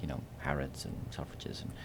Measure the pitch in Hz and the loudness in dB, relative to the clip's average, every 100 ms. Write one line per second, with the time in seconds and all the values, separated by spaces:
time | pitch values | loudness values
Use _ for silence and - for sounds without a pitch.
0 | 78 64 - - 69 71 67 - - - | 0 0 -2 0 4 4 4 0 -2 -2
1 | - - 71 - - - - - | -2 -2 -4 -4 -2 -2 -2 -4